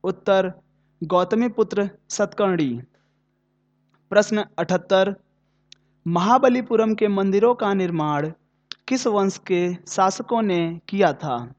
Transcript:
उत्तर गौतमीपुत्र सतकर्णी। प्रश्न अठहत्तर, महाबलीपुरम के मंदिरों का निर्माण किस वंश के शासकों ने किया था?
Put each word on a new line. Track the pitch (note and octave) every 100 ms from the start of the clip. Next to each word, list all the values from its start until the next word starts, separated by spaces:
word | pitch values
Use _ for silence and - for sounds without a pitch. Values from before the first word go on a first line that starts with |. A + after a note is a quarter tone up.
उत्तर | F3+ F#3 - F#3+ F#3 F3+ _ _ _ _
गौतमीपुत्र | D#3 F3+ F3+ A3 A#3+ G#3+ A3 G3+ G3+ - _
सतकर्णी। | - G3+ - G3 F3 C#3+ A#2+ B2+ _ _ _ _ _ _ _ _ _ _ _ _
प्रश्न | G3 G#3 G#3+ - -
अठहत्तर, | E3+ F3+ - F#3+ F#3+ F#3+ _ _ _ _ _ - _ _ E3
महाबलीपुरम | E3+ F#3+ B3+ C4 B3 A3 A3 A3
के | G#3+ G#3+
मंदिरों | G3 G3 G3 A#3 A#3+
का | G#3
निर्माण | G3 F3+ E3+ D3+ D3 D#3 E3 _ _ _ - -
किस | B3+ B3
वंश | G#3 G3 F#3+
के | - F3+ F3 F3+ -
शासकों | - F#3+ F#3+ A3 A#3
ने | G#3+ F3 E3 E3+ -
किया | G3 F3+
था? | C#3+ D#3 A#2+ A#2+